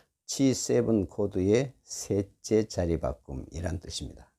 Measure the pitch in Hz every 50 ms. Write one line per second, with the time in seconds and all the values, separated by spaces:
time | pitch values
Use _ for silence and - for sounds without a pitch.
0 | _ _ _ _ _ - - - 135 131 120 - - - 123 123 113 110 113 101
1 | 90 - - - 104 101 - 95 92 98 107 127 139 127 - _ _ - - -
2 | - - 101 101 101 - _ _ - - 110 110 107 - - 95 87 82 82 76
3 | 69 64 - - _ - 67 65 - - - 80 85 85 82 87 - - - -
4 | 76 - 73 55 - _ _